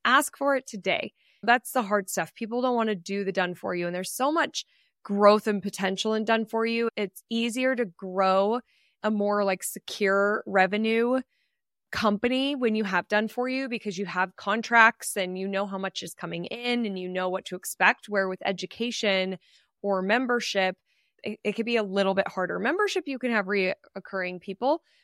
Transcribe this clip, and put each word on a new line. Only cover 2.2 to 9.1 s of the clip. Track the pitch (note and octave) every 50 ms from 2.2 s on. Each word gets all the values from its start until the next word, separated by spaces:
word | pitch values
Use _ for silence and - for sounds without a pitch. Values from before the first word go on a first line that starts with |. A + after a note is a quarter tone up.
| E3 E3 -
People | - A#3 G#3 A3+ B3 B3
don't | B3+ B3
wanna | A#3 A3+ A3 G#3+
do | F3+ E3 - G3 G3+ G3+
the | F#3 F#3
done | F#3+ F#3 F3 F3+
for | - - G3 F3+
you. | F3 F3
And | F3 F3
there's | F3+ F#3+ -
so | - - B3+ C#4+ D#4
much | E4 D4 - - - - _ _ _ _ _ _ _ -
growth | - G3+ G3+ G#3 G3+ G#3 G#3+ -
and | A3 G#3 G3+ F3+
potential | G3+ - - G3 F#3+ F#3+ F#3 - A3 A3
in | A3 A3
done | A3 A3+ A3+ A3
for | A3 - A3+ A3+
you. | A3+ A3+ A#3 A#3 A3+ -
It's | - G#3+ F#3+ - - - -
easier | A#3 A3+ A#3 A#3+ G#3+ B3+ B3+ C4 C4
to | A#3 A#3+
grow | F#3 E3 - - F#3+ F#3 F#3+ F#3+ F#3+ F#3+ F#3+ G3 G#3 A3+ B3 - _ _ _ _ _ _ _ -
a | G#3+